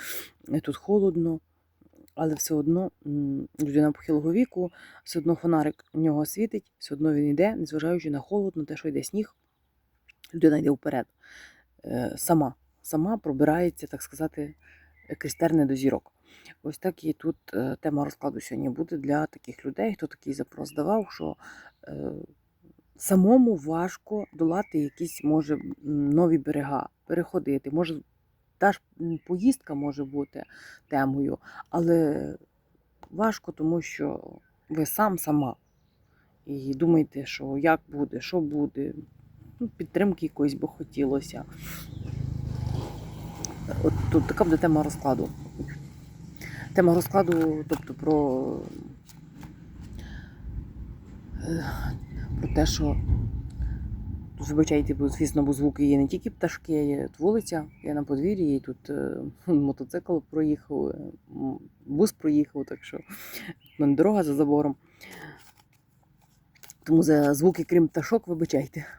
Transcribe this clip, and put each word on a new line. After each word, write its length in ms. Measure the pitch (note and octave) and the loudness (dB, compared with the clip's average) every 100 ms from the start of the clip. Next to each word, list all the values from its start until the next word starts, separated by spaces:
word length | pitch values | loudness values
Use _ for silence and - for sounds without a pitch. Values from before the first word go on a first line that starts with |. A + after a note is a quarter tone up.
| - - - _ - | -12 -10 -12 _ -4
е, 100 | D3+ | -4
тут 160 | - C#3 | -2 -6
холодно, 640 | - G#3 G3 E3+ E3 D#3+ - _ _ _ _ _ - - | 0 4 4 2 0 -2 -8 _ _ _ _ _ -16 -4
але 180 | D#3+ | -2
все 220 | D3+ - D#3 | -2 0 0
одно, 360 | C#3+ E3+ F#3 - D3 | 2 2 0 -6 -6
м, 420 | D3 C#3+ C#3 - - | -2 -2 -4 -6 -4
людина 320 | D3+ C#3+ D3+ | 0 4 4
похилого 400 | D3 - D3+ D#3 | 2 0 0 2
віку, 400 | F3+ B3+ - F3+ - - - | 2 2 0 -6 -6 -20 -20
все 160 | - F3 | -8 -2
одно 160 | D3+ E3 | 0 2
фонарик 500 | E3+ D#3+ D3+ - _ | 2 2 2 -2 _
у 60 | D#3 | -2
нього 260 | D#3+ D3 D3+ | 2 2 0
світить, 460 | - A3 G#3+ - _ | -2 -4 -4 -10 _
все 160 | - C#3+ | -10 -2
одно 180 | D#3 | 2
він 140 | D3 D3 | 4 2
йде, 280 | C#3+ G3 A3 | 4 2 2
незважаючи 540 | D#3+ D3+ D#3 F3 D#3+ | -4 -2 0 0 -2
на 100 | C#3+ | -6
холод, 380 | - G#3 G3 D#3+ | -2 -2 -2 -4
на 80 | D3 | -6
те, 120 | D3+ | -6
що 100 | D#3+ | -4
йде 160 | C#3 | -4
сніг, 320 | C3 G3 G#3+ _ _ _ _ _ _ _ _ _ - | -4 -4 -6 _ _ _ _ _ _ _ _ _ -14
людина 240 | E3+ D#3+ D3 | 4 6 6
йде 120 | C#3+ | 4
вперед. 360 | C#3 D#3 C#3 - _ - - - _ _ _ - | 0 0 -4 -4 _ -20 -20 -20 _ _ _ -8
Е, 280 | A#2+ A#2+ - | -4 -4 -4
сама, 360 | - E3 C#3 - _ _ | 0 2 2 -4 _ _
сама 360 | - D#3 E3+ A3 | -6 -2 -2 -2
пробирається, 680 | - C3+ D3 D#3 F3 - D3 | -4 -2 0 2 0 -2 -10
так 140 | - | -12
сказати, 520 | - C#3+ D#3 - D3 D3+ _ _ _ _ - D3 | -12 -6 -6 -6 -10 -12 _ _ _ _ -14 -10
крізь 180 | D3 - | -10 0
терни 300 | E3 D#3+ C#3 | 2 4 4
до 100 | C3+ | 4
зірок. 360 | C3+ A#2+ - _ _ - - - | 2 0 -2 _ _ -20 -20 -14
Ось 140 | D3 D3+ | -12 -6
так 260 | F#3+ F3 | -6 -4
і 100 | D#3 | -4
тут, 220 | D3+ D#3+ - - | -4 -4 -6 -6
е, 240 | G2 C3 C#3+ | -4 -4 -4
тема 260 | D#3 D3 C#3+ | -2 0 -2
розкладу 360 | - D3 C#3 | -4 -6 -6
сьогодні 280 | - B2 C#3 | -6 -4 -4
буде 280 | B2+ E3 D#3+ | -4 -4 -4
для 280 | C3+ D3 D#3 | 0 0 0
таких 400 | - - A#2 C#3 | -6 -18 -12 -8
людей, 280 | C3+ A3 | -4 -2
хто 140 | G3+ D#3 | -2 -8
такий 260 | - - | -10 -8
запрос 400 | C#3 C3+ - C#3+ | -8 -8 -10 -10
давав, 340 | D3+ D3+ A3 G3+ | -4 0 0 -2
що, 240 | - D#2 - - - - _ | -6 -8 -8 -14 -20 -20 _
е, 280 | - C#2+ C#2+ - - _ _ _ _ _ _ _ | -14 -10 -8 -8 -14 _ _ _ _ _ _ _
самому 580 | - F#3+ F#3 B3+ A#3+ F#3+ | 2 6 8 10 8 4
важко 680 | C#3 E3 F#3 - - G#3+ - | 0 -2 -2 -6 -8 -8 -6
долати 460 | D#3 D#3+ F3 G#3 D#3 | -2 0 0 -2 -2
якісь, 440 | C#3+ - F3 - | -2 -4 -10 -4
може, 320 | D3 D3+ D3 D3 | 0 2 2 -2
м, 540 | - - C#3+ D3 C#3+ | -6 -10 -4 -2 2
нові 280 | D3+ F3 D#3+ | 4 4 4
берега, 520 | C3+ D3 C#3 C#3 - _ - | 2 -4 -2 -4 -6 _ -6
переходити. 640 | - E3+ F#3 C#3+ C3+ - | -4 -2 -4 -2 -2 -2
Може, 300 | D3+ E3+ D#3+ - _ _ _ _ _ | -2 -2 -4 -12 _ _ _ _ _
та 100 | G3 | 2
ж, 100 | F#3+ _ - | 2 _ -8
м, 180 | E3+ E3 - | -6 -6 -4
поїздка 460 | F3+ A3+ C4 - | 0 2 2 -2
може 300 | C#3+ C#3+ C#3 | -6 -4 -4
бути 400 | C3+ C#3+ C#3 - - - - - _ | -6 -6 -6 -10 -16 -18 -20 -20 _
темою, 500 | C#3+ C3+ C#3 C#3 - - - - | 0 2 2 0 -2 -8 -20 -6
але 680 | E3+ E3+ E3+ D#3 D3 C#3+ C#3+ _ _ _ _ _ _ - | 0 4 6 4 0 -4 -10 _ _ _ _ _ _ -12
важко, 400 | E3 A3 G#3 - | -2 0 -2 -8
тому 300 | D#3+ D#3+ E3+ | -4 0 0
що 400 | D#3+ - D3 - - - _ _ - | -2 -6 -6 -6 -10 -20 _ _ -6
ви 160 | D#3 D3+ | -2 -2
сам, 320 | - G#3+ F3+ | 2 0 0
сама. 380 | - D3 C3+ - _ _ _ _ _ _ _ _ - | 0 0 0 -4 _ _ _ _ _ _ _ _ -12
І 280 | C#3+ C3 | -8 -6
думаєте, 520 | C3+ E3 E3 D3 C#3 C#3 | 2 6 6 4 -2 -8
що 320 | - C3+ C#3 | -8 -6 0
як 220 | D#3+ D#3+ - | 4 2 0
буде, 340 | C#3+ C#3+ B2 | -4 -4 -4
що 200 | - F#3 | -4 -2
буде. 520 | D3+ D3 C#3+ - C#3+ D3 - _ - - - - | 0 0 -2 -2 -6 -8 -16 _ -20 -20 -20 -10
Ну, 80 | A#3 | -10
підтримки 580 | - E3+ E3 G3+ F3 D#3 | -8 -4 0 2 2 -4
якоїсь 280 | - C#3+ | 0 0
би 140 | C#3 D#3 | 0 -6
хотілося. 800 | - D3+ - C#3 C#3 C3+ - - - - - - - - - - - - - - - E3 - - - - - - - - - | -8 -10 -2 0 0 -4 -10 -14 -14 -14 -12 -12 -12 -10 -8 -6 -6 -6 -6 -4 -4 -6 -10 -12 -12 -12 -10 -10 -8 -6 0
От 100 | D3+ - - | 2 2 2
тут 160 | E3 B2+ | 2 2
така 160 | - | 2
буде 140 | F3 D#3 | 4 4
тема 260 | F3 D#3 | 4 4
розкладу. 460 | D3+ - C#3+ B2 - - - - - - - - - - - - - - - | 2 -2 0 0 -2 -8 -14 -12 -12 -12 -16 -18 -20 -20 -20 -16 -14 -14 -2
Тема 220 | - F3 E3+ | 4 6 6
розкладу, 680 | E3 G3 F3 E3 D#3+ D#3 D3+ | 4 2 4 4 2 0 -2
тобто 260 | D3+ - | -4 -6
про, 640 | - D#3 D3+ D3 C3 C3+ - - - - C3+ - - - - - - - - - - - - - - - - - - - - - - - - | -4 0 2 2 0 -2 -6 -8 -14 -16 -18 -20 -20 -20 -18 -18 -18 -20 -18 -16 -14 -14 -14 -14 -14 -12 -10 -10 -12 -14 -16 -18 -18 -14 -10
е, 220 | - E3 C#3 - - - - - - - | -6 -4 -4 -6 -6 -6 -10 -10 -8 -4
про 100 | - - | -2 2
те, 100 | D3+ | 2
що, 300 | - D3+ C#3 - - - - - - - - - - - - - - - | 2 0 0 2 0 0 -4 -8 -6 -6 -4 -6 -8 -8 -10 -12 -10 -2
вибачайте, 440 | D3+ D#3 D3+ D3 | 2 4 2 2
бо, 160 | C#3 C#3 | 0 -2
звісно, 340 | - D3+ D#3 | 0 0 2
бо 100 | C#3+ | 0
звуки 320 | C3+ C#3+ C#3 C#3+ | 2 0 2 4
є, 120 | C#3+ | 4
не 100 | C#3 | 4
тільки 220 | F3+ A3+ | 0 -6
пташки, 560 | - E3+ - - D#3 D3 | -4 -4 -4 -2 0 0
є 220 | C#3+ C3+ | 0 -4
тут 120 | - | -2
вулиця, 460 | E3 A3 G#3 E3 D3+ - | 0 2 0 -6 -6 -10
я 100 | D3 | -6
на 100 | D3 | -4
подвір'ї, 540 | D3 C#3 E3 G#3 D#3+ C3+ | -2 0 0 0 0 0
і 20 | |
тут, 300 | C#3 B2+ - | -2 -10 -8
е, 280 | C#3+ - - C#3 - - | -6 -4 -6 -8 -8 0
<laughs> 0 | |
мотоцикл 720 | D#3 C#3 C3+ C3 F3 F3 E3+ - | 2 2 0 -6 -8 -2 -2 -2
проїхав, 580 | D3+ D#3 D3 - C#3+ C#3+ | 0 0 0 -4 -4 -2
е, 100 | - C#3+ - _ - | -4 -10 -16 _ -8
м, 240 | C3+ - - _ - | -6 -6 -12 _ -4
бус 260 | C#3+ G#3 | 2 2
проїхав, 540 | - D#3 D3+ D3 C#3+ C3+ | 2 2 2 2 -2 -10
так 180 | B2 | -10
що 140 | - D3 | -12 -14
в 840 | - G3 - - - - _ - | -14 -16 -14 -14 -14 -16 _ 2
мене 140 | D3 C#3+ | 4 6
дорога 280 | E3+ G#3+ | 6 6
за 120 | D#3+ C#3+ | 4 4
забором. 400 | D3 D3 D3 C3+ _ _ - - D3+ D3+ - _ _ _ _ _ _ _ _ _ _ _ - - | 4 4 4 -2 _ _ -20 -18 -18 -20 -20 _ _ _ _ _ _ _ _ _ _ _ -20 -12
Тому 200 | - E3 | 2 6
за 300 | D3 D3+ C#3+ | 6 6 6
звуки, 300 | C#3+ E3+ E3+ | 4 4 2
крім 240 | D#3+ F3 D#3+ | 2 4 4
пташок, 400 | - - A3+ - | 2 0 0 0
вибачайте. 580 | E3+ E3 C#3 C#3+ - - | -4 0 0 -2 -6 -14